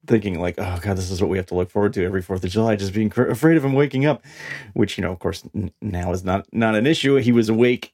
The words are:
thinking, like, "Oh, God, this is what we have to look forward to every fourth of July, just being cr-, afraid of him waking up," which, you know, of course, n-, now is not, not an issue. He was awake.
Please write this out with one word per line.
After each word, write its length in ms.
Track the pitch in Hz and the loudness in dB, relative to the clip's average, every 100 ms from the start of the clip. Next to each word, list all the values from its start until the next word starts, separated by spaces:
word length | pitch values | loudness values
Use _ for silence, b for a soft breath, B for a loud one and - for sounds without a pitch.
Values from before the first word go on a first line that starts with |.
| - | 0
thinking, 320 | 113 98 82 | 0 2 -2
like, 180 | 90 90 | -4 -4
"Oh, 200 | 98 90 | -4 -4
God, 160 | 101 95 | -2 -2
this 120 | 90 | -2
is 120 | 92 | -2
what 80 | 90 | 0
we 80 | 95 | 0
have 80 | 90 | -2
to 80 | |
look 160 | 90 90 | -4 -2
forward 240 | 104 101 | 0 0
to 100 | 101 | 0
every 160 | 90 95 | -2 -2
fourth 240 | 90 92 | -4 -4
of 60 | 92 | -2
July, 260 | 107 113 104 | 0 2 0
just 160 | 98 | -2
being 160 | 104 107 | 0 0
cr-, 140 | - - | 2 0
afraid 260 | 110 160 165 | 2 4 4
of 80 | |
him 80 | 135 | 2
waking 320 | 135 143 131 | 2 0 2
up," 180 | 147 127 B B B B B | 0 0 B B B B B
which, 240 | - 101 - | -2 0 -2
you 40 | |
know, 100 | 92 | -6
of 60 | 90 | -4
course, 240 | 87 82 - | -6 -6 -8
n-, 180 | - 92 - | -6 -6 -8
now 320 | - 90 90 | -6 -4 -4
is 100 | 92 | -4
not, 240 | 92 98 - | -2 -4 -4
not 220 | 113 113 | -2 0
an 120 | 107 135 | 2 2
issue. 280 | 160 135 139 | 2 2 2
He 160 | 117 | 4
was 160 | 117 110 | 4 4
awake. 400 | 113 123 127 - | 4 2 2 -2